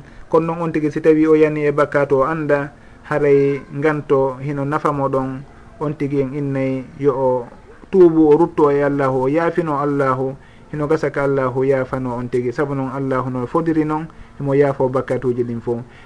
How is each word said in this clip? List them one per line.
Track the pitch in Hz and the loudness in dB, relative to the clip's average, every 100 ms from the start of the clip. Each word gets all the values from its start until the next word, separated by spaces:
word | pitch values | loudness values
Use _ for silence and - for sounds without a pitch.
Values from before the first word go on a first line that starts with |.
| - - - | -14 -20 -2
Kono | 165 165 | 0 0
noon | 165 | -4
on | 165 | -4
tigi | 156 151 | -2 -2
si | 151 | 2
tawi | 160 156 160 | 4 4 4
o | 156 | 4
yani | 156 151 147 | 4 2 0
e | |
bakka | 143 143 147 139 | 0 0 0 2
to | 135 | 2
o | |
annda, | 135 160 147 143 143 - - - | 0 -2 0 -2 -2 -12 -20 -20
haray | - 151 147 143 139 139 127 143 | -6 0 4 4 2 -2 -8 -2
nganto | 156 151 143 139 135 127 | -2 -2 0 2 2 -2
hino | 139 143 | -8 -6
nafa | 139 156 165 | -4 -2 -2
mo | 143 135 | -2 -2
ɗon, | 135 131 135 143 - - - | -2 -4 -8 -14 -20 -20 -10
on | 151 | -8
tigi | 147 143 139 | -6 -4 -2
en | 131 | -4
innay | 147 139 135 135 131 120 - | -4 -4 -2 -2 -4 -10 -2
yo | 139 | 0
o | 131 131 127 117 - - - - | 2 0 0 -4 -16 -20 -20 0
tuubu, | 190 175 160 156 | 6 6 8 6
o | 151 | 6
rutto | 170 - 143 | 4 2 2
e | 143 | 4
Allahu, | 143 143 131 131 | 0 0 0 0
o | 131 | 0
yaafino | 156 170 165 160 139 | 0 0 -2 -2 -2
Allahu, | 147 143 135 127 131 135 - - - | -2 0 0 0 -4 -8 -18 -20 -12
hino | 151 147 | -6 -2
gasa | 156 147 | 0 0
ka | 143 | -2
Allahu | 139 135 131 127 135 | 0 0 0 0 0
yaafano | 135 131 131 127 120 | 0 -2 -4 -4 -6
on | 123 | -4
tigi. | 127 123 | -2 -2
Sabu | 120 143 139 | -4 -4 -4
noon | 131 135 | -6 -6
Allahu | 135 131 127 | -2 -2 -2
no | 127 123 | -6 -4
fodiri | 170 160 156 | -2 0 0
noon, | 151 156 160 - - - | -2 -4 -8 -16 -20 -8
himo | 139 139 | -2 2
yaafo | 143 135 131 | 2 2 -2
bakkatuji | 131 123 127 131 123 | -2 -2 -2 -2 -2
ɗin | 120 117 | -4 -4
fof. | 120 117 120 - | -6 -6 -8 -18